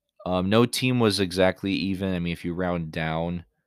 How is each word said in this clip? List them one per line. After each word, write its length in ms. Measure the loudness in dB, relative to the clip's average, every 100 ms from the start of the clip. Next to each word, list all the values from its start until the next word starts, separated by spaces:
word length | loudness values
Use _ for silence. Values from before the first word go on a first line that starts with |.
| _ -12 -2
Um, 240 | 0 2
no 160 | 4 2
team 340 | 0 0 2
was 200 | 2 2
exactly 540 | 0 4 2 2 -2
even. 400 | -2 -2 -2 -2
I 60 | -2
mean, 120 | -4
if 140 | -4 -6
you 80 |
round 380 | -4 -2 -2 -4
down, 540 | -4 -4 -2 -4 -6 -10 _